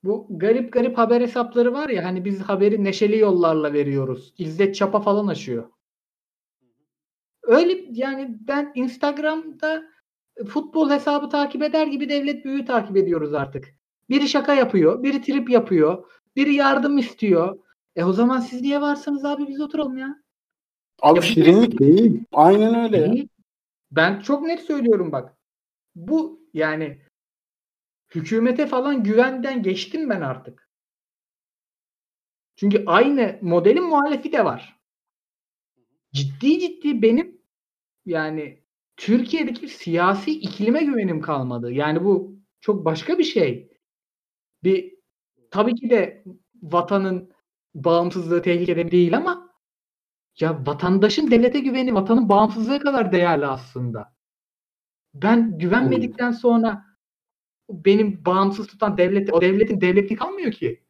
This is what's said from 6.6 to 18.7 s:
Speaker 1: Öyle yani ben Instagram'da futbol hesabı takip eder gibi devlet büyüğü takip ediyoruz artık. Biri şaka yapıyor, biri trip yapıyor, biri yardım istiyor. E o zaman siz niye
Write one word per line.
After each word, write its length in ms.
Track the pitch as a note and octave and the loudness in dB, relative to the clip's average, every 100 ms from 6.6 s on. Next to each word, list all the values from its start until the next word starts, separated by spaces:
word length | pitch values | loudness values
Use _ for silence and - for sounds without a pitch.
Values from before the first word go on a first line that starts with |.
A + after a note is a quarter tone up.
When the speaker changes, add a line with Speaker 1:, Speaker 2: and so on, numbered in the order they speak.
| _ _ _ _ _ _ _ _ | _ _ _ _ _ _ _ _
Speaker 1:
Öyle 440 | - B3+ F4 F#4 D4 | 4 4 4 -2 -6
yani 460 | A#3 C4+ C4+ C4+ G#3+ | -6 -6 -6 -10 -12
ben 320 | - C#4 C#4+ | -6 -4 -4
Instagram'da 1080 | B3 B3+ - C#4+ C#4+ D4+ D#4+ D#4+ - D#4 D#4+ D#4+ _ _ _ _ - G#3 | -6 -6 -4 -4 -2 -4 -4 -10 -8 -6 -6 -10 _ _ _ _ -16 -8
futbol 420 | D4 D#4+ D#4+ D4 | -8 -4 -2 0
hesabı 380 | C#4+ C#4+ C#4+ D4 | 0 0 -4 -2
takip 340 | D4 C#4+ C4+ | -4 -4 -4
eder 240 | D4+ D#4 D4+ | -2 0 -2
gibi 220 | C#4 C#4+ | -4 -4
devlet 360 | C#4+ C#4+ C#4+ | -4 -4 -6
büyüğü 200 | C4+ C#4 | -8 -8
takip 320 | B3+ A#3+ G3+ G3 | -2 -2 0 0
ediyoruz 380 | F#3 E3+ D3 | 0 -2 -4
artık. 420 | D3 C#3 C3+ C3 _ _ _ _ | -4 -6 -10 -16 _ _ _ _
Biri 180 | C4+ C4+ | -2 0
şaka 260 | C#4+ C#4+ | -2 2
yapıyor, 480 | C#4 B3 G3 D#3 A#3 | 2 2 4 4 2
biri 200 | C4+ C#4 | -2 -2
trip 280 | - C#4 A#3+ | -2 -4 2
yapıyor, 600 | A#3+ - F3+ D3+ F3+ - _ _ - | 2 2 2 2 0 -10 _ _ -2
biri 180 | D4 | 0
yardım 440 | C#4 C#4 C#4 C#4+ C#4+ | 2 2 2 2 0
istiyor. 600 | A#3 - G#3 E3+ F3+ G3 _ _ _ - | -2 -4 2 2 2 -6 _ _ _ -4
E 80 | |
o 80 | F3 | -2
zaman 280 | F#3+ A#3+ C4 | 2 2 0
siz 200 | A#3+ B3 | -4 -6
niye 200 | C#4 | -2